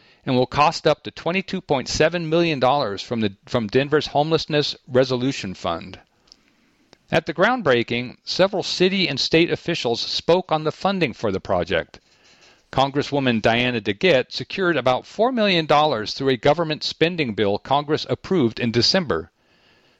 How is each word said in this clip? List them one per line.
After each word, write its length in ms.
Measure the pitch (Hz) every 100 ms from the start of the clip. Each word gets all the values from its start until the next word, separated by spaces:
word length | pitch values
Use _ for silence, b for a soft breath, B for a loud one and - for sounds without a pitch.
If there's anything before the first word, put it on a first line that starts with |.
| b b -
and 100 | 127
will 100 | 127
cost 400 | 143 156 - 156
up 180 | 147
to 80 | 107
twenty-two 500 | - 165 185 - 190
point 260 | - 135 113
seven 420 | - 156 175 160
million 300 | 165 170 139
dollars 420 | 127 143 110 98
from 200 | - 120
the, 140 | 104 98 -
from 220 | 123 104
Denver's 400 | 131 143 147 -
Homelessness 680 | 143 156 160 - 147 143 - -
Resolution 680 | 123 131 127 131 - 98
Fund. 460 | 87 90 85 90 - _ _ b b b b b b b b b
At 140 | 165 165
the 80 |
groundbreaking, 840 | 165 202 254 160 120 110 120 123 -
several 380 | - - 196 196
city 440 | - - 185 196 156
and 120 | 135
state 320 | - 165 170
officials 500 | 151 - - 120 117
spoke 500 | - - - 180 -
on 120 | 156
the 80 | 156
funding 420 | - 190 190 143
for 180 | - 107
the 80 | 92
project. 600 | - 92 85 85 - - _ b b b b b b
Congresswoman 720 | - 139 139 - 143 131 113
Diana 400 | 117 117 123 120
DeGette 500 | 104 101 185 131 -
secured 460 | - 127 - 180 147
about 300 | 127 127 -
four 240 | - 240
million 340 | 247 208 170 156
dollars 480 | 147 156 113 101
through 160 | - 135
a 80 | 127
government 460 | 143 156 160 151
spending 500 | - - 160 175 127
bill 240 | 101 101 104
Congress 480 | - 143 147 147 -
approved 520 | 123 - 185 117 -
in 120 | 120
December. 600 | 117 - 190 143 82 82 _ b b b b b